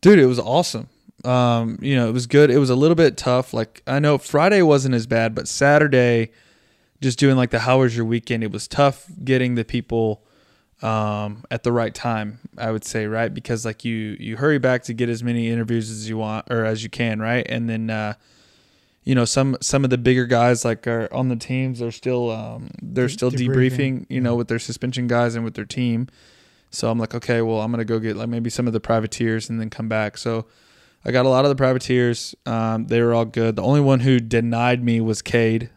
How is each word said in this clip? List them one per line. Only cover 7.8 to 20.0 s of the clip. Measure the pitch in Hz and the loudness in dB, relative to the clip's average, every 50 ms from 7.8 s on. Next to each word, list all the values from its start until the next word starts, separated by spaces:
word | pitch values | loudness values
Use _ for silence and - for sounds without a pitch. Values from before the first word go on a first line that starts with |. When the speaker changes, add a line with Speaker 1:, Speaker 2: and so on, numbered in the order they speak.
| 131 123 113 | 4 2 0
Speaker 1:
your | 117 117 | -2 -2
weekend?" | 113 117 117 113 - 123 113 113 | -2 -2 -4 -2 -4 -4 -4 -4
it | 107 | -4
was | - 110 - - | -6 -8 -10 -8
tough | - - 143 139 131 - - - 170 - - | 0 2 2 2 2 -2 -14 -20 -18 -12 -2
getting | 127 131 127 127 123 123 | 0 0 2 2 0 -2
the | 117 110 | -2 -4
people, | - - 123 113 _ 117 117 113 110 107 - _ _ _ _ _ _ _ _ _ _ _ _ | -2 -4 -6 -4 _ -2 0 0 0 -2 -4 _ _ _ _ _ _ _ _ _ _ _ _
um, | - 113 110 107 107 107 104 104 107 104 104 110 - - | -6 -4 -2 -2 -2 -2 -4 -4 -6 -8 -10 -12 -12 -10
at | - 117 _ | -10 -4 _
the | 127 | -2
right | 120 117 117 107 - | 0 0 -2 -2 -6
time, | - - 120 117 110 107 104 110 117 _ - _ - | -6 -6 -6 -4 -4 -6 -8 -12 -14 _ -20 _ -8
I | 120 113 | -6 -4
would | 110 110 - | -4 -6 -6
say, | - - 113 110 | -6 -6 -6 -4
right? | 107 107 113 117 113 | -4 -4 -4 -4 -4
Because, | 98 117 117 - 120 110 113 | -6 -8 -6 -6 -6 -4 -4
like, | 117 110 _ - | -8 -8 _ -6
you, | 117 113 110 110 107 104 - | -6 -6 -6 -6 -8 -10 -10
you | - 107 110 110 | -10 -10 -6 -2
hurry | 135 151 151 143 | 0 0 2 2
back | 123 127 127 123 - | 2 2 0 0 -2
to | - 120 | -6 -4
get | 113 123 117 | -4 -2 -2
as | 117 113 120 | -2 -4 -2
many | 120 120 120 117 113 | -2 -2 -2 -2 -2
interviews | 117 117 113 110 120 117 110 110 | -2 -2 -2 -2 -2 -2 -2 -4
as | 113 107 107 110 | -8 -10 -8 -8
you | 110 110 | -6 -6
want | 110 107 107 110 - - | -4 -4 -6 -8 -6 -4
or | 123 117 113 | -2 0 0
as | 110 110 110 110 | 0 -2 -4 -6
you | 113 | -10
can, | - - 117 117 110 107 | -6 -4 -4 -4 -2 -4
right? | 110 110 120 123 - - | -2 -2 -2 -2 -2 -4
And | 120 120 117 117 | -4 -4 -4 -4
then, | 113 110 113 110 | -4 -4 -4 -4
uh, | 110 110 107 104 104 _ _ _ _ _ _ _ _ _ _ _ _ _ _ _ _ _ _ | -4 -4 -4 -6 -8 _ _ _ _ _ _ _ _ _ _ _ _ _ _ _ _ _ _
you | - 131 | 0 2
know, | 127 120 | 2 2
some, | 110 - - 135 135 131 - | 2 0 0 0 0 -2 -4
some | - - - 139 139 | -4 -2 0 0 2
of | 127 | 2
the | 127 | 0
bigger | 123 | 2